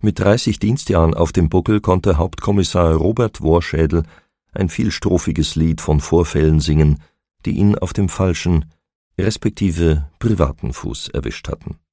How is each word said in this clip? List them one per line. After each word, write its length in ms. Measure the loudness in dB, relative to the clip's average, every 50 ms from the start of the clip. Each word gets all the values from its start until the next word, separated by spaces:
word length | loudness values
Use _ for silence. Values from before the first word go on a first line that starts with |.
Mit 180 | 0 0 0 2
dreißig 400 | 2 2 2 2 2 -2 -2 -2
Dienstjahren 560 | 0 -2 -2 -2 -2 0 2 2 2 2 2
auf 160 | 0 -2 0
dem 180 | 2 0 0 2
Buckel 300 | 2 0 0 2 0 0
konnte 380 | 2 2 0 0 2 0 0 0
Hauptkommissar 760 | 0 -2 -4 -6 -4 -2 0 0 0 0 2 2 2 4 2
Robert 480 | 2 2 0 0 0 -2 -2 -2 -4
Worschädel 600 | 0 2 2 2 2 0 -2 0 0 2 2 0 -2 -2 -8 -20 _ _ _ _ _ _
ein 180 | _ -4 -4 -4
vielstrophiges 880 | -2 -2 -2 -2 -2 -2 -2 0 0 0 0 -2 -2 -2 -2 -2 0
Lied 260 | 0 0 0 0 -2
von 180 | -2 0 0 0
Vorfällen 600 | 0 2 2 2 2 2 0 0 2 4 4 2
singen, 420 | 2 2 2 4 4 4 2 0 -2 _ _ _ _ _ _ _ _
die 60 | -6
ihn 240 | -2 2 2 2 2
auf 180 | 2 -2 -4 -2
dem 160 | -2 -2 -4
falschen, 560 | -2 -2 -2 -2 -2 -2 -2 0 0 0 0 -2 _ _ _ _ _ _ _ _ _ -4
respektive 920 | -2 -2 -2 -2 -4 -4 -4 0 -2 -2 0 2 2 2 2 2 0 -6 _ _
privaten 540 | -2 0 2 2 0 -2 -2 -6 -8 -10 -10
Fuß 340 | -8 -10 -10 -10 -10 -12 -8
erwischt 400 | -8 -6 -6 -6 -10 -10 -10 -10
hatten. 320 | -10 -10 -10 -16 -16 -16 _ _